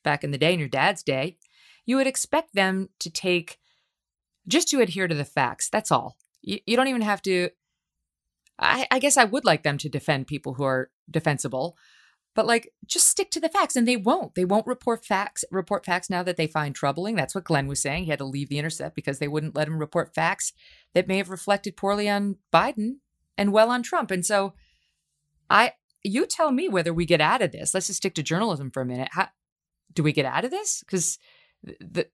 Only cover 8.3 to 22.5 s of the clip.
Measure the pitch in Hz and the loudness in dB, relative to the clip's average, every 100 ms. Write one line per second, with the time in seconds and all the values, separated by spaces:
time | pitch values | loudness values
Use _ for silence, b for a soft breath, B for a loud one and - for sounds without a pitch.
8.3 | _ _ - - 254 - 262 277 269 220 | _ _ 0 2 2 2 2 4 4 4
9.3 | 247 202 151 151 143 147 135 - 139 131 | 4 2 2 2 -2 -6 -6 -2 -2 -2
10.3 | 147 139 131 139 131 131 _ - 156 156 | -8 -8 -4 0 0 -4 _ -6 -2 0
11.3 | 139 135 127 165 - b b b b _ | 0 -2 -4 -4 -8 b b b b _
12.3 | - 220 233 - _ - - - - 392 | -2 2 2 -2 _ -6 2 2 2 -2
13.3 | 320 320 403 330 254 233 240 196 349 - | -2 -2 0 0 2 2 2 2 0 -2
14.3 | - 180 208 233 254 - 226 - 190 202 | -2 2 2 0 -4 -2 -4 -2 -2 -2
15.3 | - - 190 175 202 - 180 - 180 180 | -8 -6 -4 -2 -4 -2 -4 -2 -4 -2
16.3 | 175 156 156 143 - 139 147 202 214 135 | -2 -2 -2 -4 -2 -2 -2 -4 -2 -2
17.3 | 190 - 151 139 139 139 160 165 143 135 | -4 0 0 0 -4 -2 -4 -2 -4 -4
18.3 | 139 143 143 156 160 147 - - 139 147 | -6 -4 -4 -4 -6 -8 -6 -6 -4 -2
19.3 | 151 151 147 151 160 147 175 - - 165 | -2 -4 -2 -2 -2 -2 -4 -4 -2 -2
20.3 | 196 - b b b b 175 185 190 185 | -2 -8 b b b b 0 0 -2 -4
21.3 | 185 - 202 202 - 196 202 208 202 202 | -8 -2 -2 -2 -4 -2 0 0 0 -2
22.3 | 190 - | -6 2